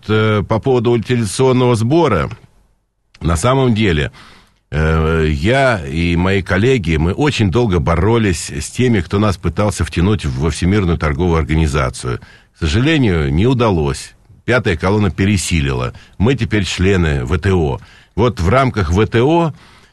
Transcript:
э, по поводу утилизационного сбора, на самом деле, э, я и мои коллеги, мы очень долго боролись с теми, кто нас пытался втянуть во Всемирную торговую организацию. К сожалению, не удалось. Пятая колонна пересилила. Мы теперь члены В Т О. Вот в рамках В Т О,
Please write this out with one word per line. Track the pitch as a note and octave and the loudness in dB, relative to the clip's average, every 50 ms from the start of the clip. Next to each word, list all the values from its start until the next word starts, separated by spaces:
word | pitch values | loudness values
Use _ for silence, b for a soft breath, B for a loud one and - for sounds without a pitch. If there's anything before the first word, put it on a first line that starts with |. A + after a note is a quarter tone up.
| - - | -6 -2
э, | G#2+ A2 A2 A2 G#2+ G#2 F2+ - | 0 0 2 2 0 0 0 -2
по | C#3 - | -2 -2
поводу | - C3+ B2+ B2 A2 A#2+ | 0 0 0 2 2 2
утилизационного | A#2+ A#2 F#2 - B2+ A#2+ A2+ G2 - - C3 C3 B2 B2+ B2+ B2 A#2+ | 0 0 0 -2 -2 -2 -2 -4 0 0 2 2 4 4 2 2 2
сбора, | G#2 A#2 A#2+ D#3 E3+ E3 C3 G2+ D#2 C2 G#1+ - - - _ _ _ _ _ _ _ _ _ _ _ _ _ _ - | 2 0 2 2 2 2 2 2 0 -2 -4 -8 -14 -20 _ _ _ _ _ _ _ _ _ _ _ _ _ _ -6
на | - D#2+ E2+ | -4 -2 -2
самом | E2 - B2 C3+ C3+ C3 B2 G#2+ | 0 0 0 2 2 2 2 2
деле, | G#2+ A2 F#2 D#2+ D2 C2+ A#1+ B B B B B B B B B B _ _ | 2 2 2 2 0 -2 -4 B B B B B B B B B B _ _
э, | C#2+ D2+ D#2 D#2+ D#2+ D#2+ D#2+ D#2 E2 E2 D#2+ D#2 | -4 -2 0 0 2 2 0 0 0 0 0 0
я | D2 C#2 E2 A2 C3 C#3 C3+ B2+ A2+ F#2 D2 | 0 0 0 0 2 2 2 2 0 0 -4
и | C2+ C#2+ E2+ F2 F2 E2+ | -6 -4 -2 -2 0 0
мои | E2+ F2+ F#2+ G2 G2 | 0 0 0 0 -2
коллеги, | F2 - F#2+ F#2 A2 C3+ C3 A#2 D#2 E2 D#2+ | -2 -2 0 0 2 2 2 2 0 0 0
мы | D2+ D#2 F2 | 0 0 0
очень | - - D3 D3 - - A2 F#2 | 0 0 0 -2 0 0 0 0
долго | D2 A#2+ A#2+ G#2 F2 E2 | 2 0 0 2 0 0
боролись | C2 E2+ E2 E2 F#2 A2 A#2 A#2 G#2+ G2 E2+ - - - | 0 0 0 2 2 2 2 2 2 0 -2 -2 -6 -10
с | C#2 C#2+ - - | -10 -10 -10 -8
теми, | - - B2 B2 A2+ F#2+ | -4 -2 0 2 2 0
кто | E2 - G2+ G2+ | 0 -2 -2 0
нас | G#2+ G#2 F2 | 0 0 -2
пытался | - - E2+ - - G#2 G#2 - - E2 | -2 -4 -4 -2 0 -2 -2 -2 -4 -6
втянуть | - - F2 E2+ G#2 G#2+ F2+ - | -4 -2 0 0 0 0 0 -2
во | D2 B1 C2 D#2 E2 | -6 -4 -2 -2 -4
Всемирную | D#2 - E2+ F2+ G2+ G#2+ F#2+ E2+ D#2+ D#2 | -2 -2 0 0 0 2 0 0 -2 -2
торговую | E2 D2+ C#2 D2 F2+ F2 E2 D#2+ | -2 -4 -2 0 0 0 0 0
организацию. | C#2+ B1 D#2 D#2+ E2 D2 C#2 D2 C2 B1+ B1 - - B1 A#1+ - B B B B B B _ | 0 0 0 0 0 0 0 -2 -2 -4 -6 -8 -8 -8 -8 -8 B B B B B B _
К | - | -6
сожалению, | F2 D2 D#2+ A2+ C3 D#3+ E3 C#3+ B2+ G2+ F2 D#2+ D2 C2+ | -4 -2 0 0 2 2 2 2 2 2 2 0 0 0
не | C#2+ E2+ G#2+ | 0 2 2
удалось. | C3 C3+ A#2 A#2+ A2 F#2 D#2+ D2 C#2 C2+ - - - - _ _ _ - - - | 2 2 2 2 2 2 0 0 -2 -4 -6 -10 -18 -20 _ _ _ -20 -12 -2
Пятая | A2 A#2+ B2 - G#2+ F2 | 0 0 0 2 0 -2
колонна | - F#2+ F#2+ G#2 G#2+ G#2 F2 | 0 0 0 0 2 0 0
пересилила. | - - G2 G2+ G#2 E2+ - - F2 D#2+ C#2+ C#2 C2 B1 B1 A#1+ B B B B B B | 0 0 0 0 0 0 -2 -2 -2 -2 0 -2 -4 -4 -6 -8 B B B B B B
Мы | F#2+ B2+ C#3+ | 0 0 0
теперь | - A#2 - G#2+ G#2 F#2 | 0 -2 -2 -2 -2 -2
члены | - - - F2+ G2 G2 F2+ E2+ D#2 C#2+ C2+ B1 | -2 -2 0 2 2 2 2 2 0 0 -2 -2
В | C2 E2 D#2 | -2 -4 -2
Т | - G2 | 0 0
О. | F#2 F2 D#2 C#2 B1 - B B B B B B B | 0 2 0 -2 -4 -8 B B B B B B B
Вот | F2+ A#2 B2 - - | 0 0 0 0 0
в | E2 F#2+ | 0 2
рамках | B2 C3+ C3+ B2 - G#2+ F2 D2+ | 2 2 2 2 0 -2 -2 0
В | F2+ G#2 A2 | 2 0 0
Т | - - A2+ | 2 2 0
О, | B2 D3+ E3 E3+ E3+ D3+ B B B B B B B B | 2 2 2 2 0 -2 B B B B B B B B